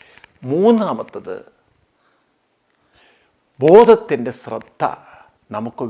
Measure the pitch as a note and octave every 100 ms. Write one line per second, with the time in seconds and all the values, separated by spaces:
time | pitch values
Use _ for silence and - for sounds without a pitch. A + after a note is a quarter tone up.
0 | _ _ - _ B2+ D3+ G#3 A3+ F#3+ A2+
1 | - G#2 - F#2 - _ _ _ _ _
2 | _ _ _ _ _ _ _ _ _ _
3 | _ _ _ _ _ - C#3+ G3 A#3 A3
4 | - C3+ A#2+ A#2 - A2 - - C#3+ -
5 | - - _ _ - G#2+ A#2 - B2